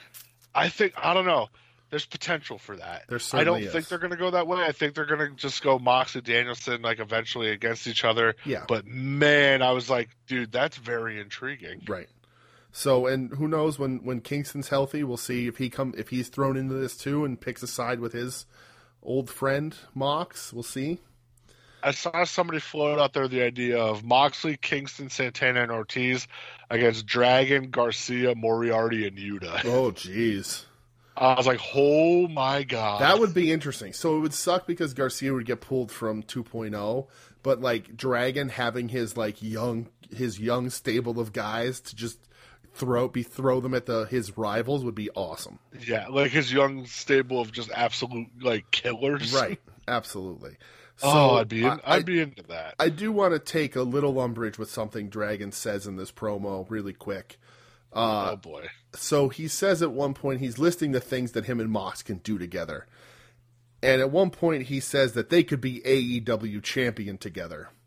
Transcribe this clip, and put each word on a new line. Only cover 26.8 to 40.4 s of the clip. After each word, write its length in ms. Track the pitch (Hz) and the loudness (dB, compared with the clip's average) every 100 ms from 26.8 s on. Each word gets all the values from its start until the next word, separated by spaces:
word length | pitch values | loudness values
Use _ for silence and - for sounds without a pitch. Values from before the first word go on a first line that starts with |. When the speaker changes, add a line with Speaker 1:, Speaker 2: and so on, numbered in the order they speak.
| 120 110 107 | 4 4 0
Speaker 1:
Dragon, 640 | 123 123 127 135 139 131 | 4 6 6 6 2 2
Garcia, 640 | 123 120 110 - 123 123 | 2 2 0 -2 2 2
Moriarty, 720 | 117 113 113 117 113 113 113 104 | 2 2 2 2 2 2 0 -2
and 100 | 98 | -6
Yuta. 480 | 101 101 92 - | -8 -8 -6 -4
Speaker 2:
Oh, 260 | 120 127 127 | 2 2 2
jeez. 760 | 90 92 101 117 101 92 - - _ _ _ _ - | -2 -6 0 2 0 -4 -10 -12 _ _ _ _ 2
Speaker 1:
I 180 | 131 | 4
was 120 | 127 127 | 6 4
like, 140 | 123 - | 2 0
"Oh 540 | 139 143 151 165 175 175 | 4 6 6 6 6 4
my 340 | 151 131 139 | 0 0 0
God." 360 | 135 120 107 104 | -2 -2 0 4
Speaker 2:
That 180 | 143 202 | 6 6
would 140 | 214 | 4
be 160 | 170 165 | 4 2
interesting. 420 | 160 147 - 101 | 0 -2 -8 -10
So 220 | - 165 156 | -4 0 0
it 40 | |
would 140 | 156 | 0
suck 320 | 143 175 180 - | -2 0 0 0
because 260 | 170 160 | -4 -4
Garcia 380 | 131 131 - 135 | 0 -2 0 -2
would 140 | 131 117 | -2 -2
get 140 | 113 | -4
pulled 280 | - 131 113 | -2 -2 -2
from 320 | - 110 110 | -4 -4 -4
two 200 | 107 127 | -6 -10
point 320 | 117 117 110 | -8 -8 -6
oh, 340 | 104 104 127 135 - - _ | -4 -2 -4 -6 -16 -20 _
but, 180 | 135 123 | 0 2
like, 340 | 127 117 - 117 | 2 0 -4 -6
Dragon 540 | 131 120 127 135 135 | 0 0 0 -2 -4
having 400 | 123 120 120 120 | -2 -2 -2 -4
his, 260 | 127 113 120 | -4 -4 -2
like, 260 | 107 104 | -4 -4
young, 460 | 110 110 120 113 113 _ - | -8 -4 -2 -4 -8 _ -16
his 240 | 104 127 | -6 -6
young 300 | 101 | -4